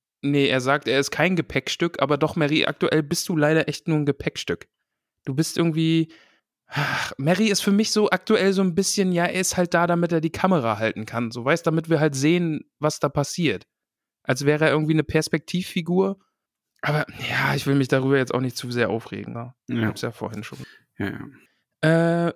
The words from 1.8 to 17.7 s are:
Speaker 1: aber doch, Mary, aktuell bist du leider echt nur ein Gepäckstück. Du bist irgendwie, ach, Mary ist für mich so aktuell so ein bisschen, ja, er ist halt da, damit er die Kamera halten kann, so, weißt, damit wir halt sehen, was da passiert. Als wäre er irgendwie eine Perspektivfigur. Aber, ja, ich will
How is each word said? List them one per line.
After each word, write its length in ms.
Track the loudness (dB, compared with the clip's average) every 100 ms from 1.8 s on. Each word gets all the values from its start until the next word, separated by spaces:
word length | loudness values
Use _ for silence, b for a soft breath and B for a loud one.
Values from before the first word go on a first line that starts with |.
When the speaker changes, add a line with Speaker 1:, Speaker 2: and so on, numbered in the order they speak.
| -2 0
Speaker 1:
aber 160 | 0 2
doch, 180 | 0 0
Mary, 300 | 2 2 0
aktuell 380 | 0 0 0
bist 240 | 0 -4 -2
du 60 | 0
leider 320 | 2 2 0
echt 200 | -4 -2
nur 100 | 0
ein 80 | 0
Gepäckstück. 600 | -2 -6 -8 -6 -8 -8 _ _ _ _ _ -6
Du 80 | -2
bist 220 | -2 0
irgendwie, 540 | 0 2 2 2 0 b b b _ _ _
ach, 440 | -4 -2 -4 -6 -2
Mary 300 | 0 2 2
ist 140 | 0
für 100 | 2
mich 200 | 2 2
so 180 | 2 2
aktuell 440 | 0 2 2 4
so 80 | 2
ein 140 | 0 0
bisschen, 360 | -2 0 0
ja, 140 | 0 0
er 140 | 0
ist 180 | -2 -2
halt 160 | 0
da, 140 | 2 2
damit 240 | 2 0
er 100 | 0
die 100 | -2
Kamera 480 | 0 2 2 2 0
halten 260 | -2 -4 -6
kann, 260 | -6 -6
so, 140 | -4 -2
weißt, 200 | 0 0
damit 220 | 0 0
wir 100 | 2
halt 160 | 2 2
sehen, 460 | 2 2 0 -4 -8 _
was 200 | -4 -2
da 100 | -2
passiert. 580 | 0 -2 0 0 -2 -6 _ _ _ _ _
Als 220 | -4 0 2
wäre 200 | 4 4
er 60 |
irgendwie 220 | 2 2
eine 100 | 0
Perspektivfigur. 1160 | 2 0 0 -2 -4 -6 -4 -6 -2 0 0 -2 _ _ _ _ _ _
Aber, 240 | -2 -2 -2 -8 -6
ja, 260 | -2 -2 -2
ich 120 |
will 80 | 0